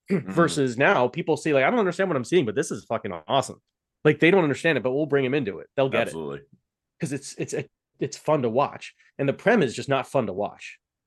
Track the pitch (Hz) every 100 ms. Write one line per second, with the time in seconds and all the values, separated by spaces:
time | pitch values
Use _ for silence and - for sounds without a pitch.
0 | - 190 95 120 165 151 135 113 151 185
1 | 123 165 170 147 160 139 139 240 190 170
2 | 190 147 117 170 117 104 165 107 - 113
3 | 104 87 78 131 - - _ _ _ _
4 | 151 151 160 190 156 127 165 139 127 135
5 | 151 139 127 147 107 82 - - 135 113
6 | 113 80 73 71 - _ _ _ _ -
7 | 143 139 - - 151 123 - _ _ -
8 | 143 - - 151 120 113 139 - - -
9 | _ - 139 131 190 233 131 107 117 135
10 | 123 139 107 92 101 - - - _ _